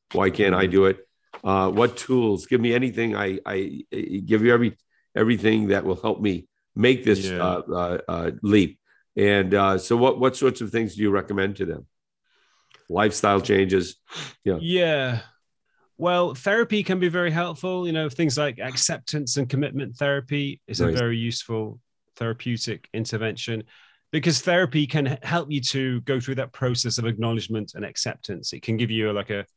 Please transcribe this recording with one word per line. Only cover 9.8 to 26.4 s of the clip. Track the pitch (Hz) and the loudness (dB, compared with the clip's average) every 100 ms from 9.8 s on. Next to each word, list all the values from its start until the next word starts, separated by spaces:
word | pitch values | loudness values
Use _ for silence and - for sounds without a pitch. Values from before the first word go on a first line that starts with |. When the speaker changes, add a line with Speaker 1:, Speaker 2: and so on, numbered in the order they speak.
| - 117 | 2 4
Speaker 1:
what, | 127 - | 4 4
what | 127 | 0
sorts | 131 135 - | 4 0 0
of | 107 | -4
things | 117 110 | -2 -2
do | 104 | 0
you | 104 | 0
recommend | 98 92 98 98 101 | 0 0 -2 -2 -2
to | |
them? | 87 73 - _ _ _ _ _ _ _ _ - - | -6 -6 -12 _ _ _ _ _ _ _ _ -20 -4
Lifestyle | 87 107 - 101 98 | 0 2 2 4 4
changes. | 98 98 95 95 87 - _ - - - | 4 2 4 2 0 -12 _ -14 -14 -6
Yeah. | - 90 | -2 -2
Speaker 2:
Yeah. | 165 180 165 147 127 117 - _ _ _ _ _ _ - | 0 0 2 0 -2 -4 -6 _ _ _ _ _ _ -4
Well, | 170 180 175 | 0 2 0
therapy | 127 196 226 233 208 | -2 0 0 2 0
can | 185 185 | 0 0
be | 175 | 0
very | 175 175 | 0 0
helpful. | 165 175 160 185 180 | 0 -2 -6 -6 -6
You | 175 | -4
know, | 160 151 | -2 -4
things | 127 160 139 | 0 0 0
like | 147 123 | -2 -4
acceptance | 127 127 - 156 - 151 123 143 | -8 -2 -2 -2 -6 -6 -4 -2
and | 127 | -2
commitment | 135 131 139 117 120 | -2 -2 -4 -8 -2
therapy | 143 139 127 147 139 139 - | 0 0 -2 -4 -4 -8 -10
is | - | -2
a | - | 0
Speaker 1:
Nice. | 123 | 0
Speaker 2:
very | 117 117 | 0 -2
useful | 117 - - 110 107 117 _ _ _ | -4 -6 -6 -6 -6 -10 _ _ _
therapeutic | - 117 113 123 117 117 98 - | -8 -6 -4 -4 -4 -6 -10 -8
intervention, | 113 110 110 110 - - 113 - - _ _ - | -8 -6 -4 -4 -6 -6 -6 -8 -20 _ _ -6
because | 156 170 139 | -2 0 0
therapy | 180 175 160 156 135 | 2 2 2 0 0
can | 151 131 | 0 -2
h-, | - | -4
help | - 170 147 | -4 -4 -2
you | 143 | -4
to | 123 135 131 120 | -2 -2 -2 -4
go | 131 131 | -2 -4
through | 131 | -2
that | 131 | -6